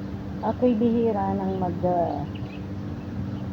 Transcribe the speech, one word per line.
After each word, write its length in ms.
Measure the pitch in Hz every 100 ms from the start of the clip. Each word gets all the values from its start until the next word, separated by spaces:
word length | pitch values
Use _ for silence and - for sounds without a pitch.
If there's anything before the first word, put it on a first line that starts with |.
| - - - -
ako'y 320 | 214 220 247 214
bihira 560 | 233 233 226 202 196
nang 240 | 196 190 190
mag, 160 | 180 170 180
ah, 320 | 175 156 147 - - - - - - - - - - - - -